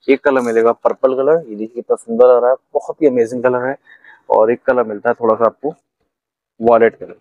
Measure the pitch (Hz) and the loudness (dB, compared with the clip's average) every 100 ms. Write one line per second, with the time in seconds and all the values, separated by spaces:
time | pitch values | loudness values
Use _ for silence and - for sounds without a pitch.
0 | - 135 147 131 120 113 117 117 123 - | 0 0 2 0 0 0 0 0 -4 0
1 | 131 131 135 165 135 104 107 120 - 117 | -2 0 0 0 -2 -12 -12 -12 -6 -6
2 | 117 113 127 123 123 131 _ 143 - 156 | -4 2 4 4 2 -2 _ -8 -8 -2
3 | 151 123 113 123 123 127 127 139 _ - | 0 0 -4 -2 -2 -2 -6 -10 _ -20
4 | - - - 107 110 120 - 123 110 104 | -20 -20 -2 0 2 0 -2 -2 -4 -4
5 | 117 117 113 110 113 _ 143 - _ _ | -4 -2 -2 0 -2 _ -12 -12 _ _
6 | _ _ _ _ _ _ 113 117 113 - | _ _ _ _ _ _ 2 4 2 -2
7 | 90 90 | -20 -20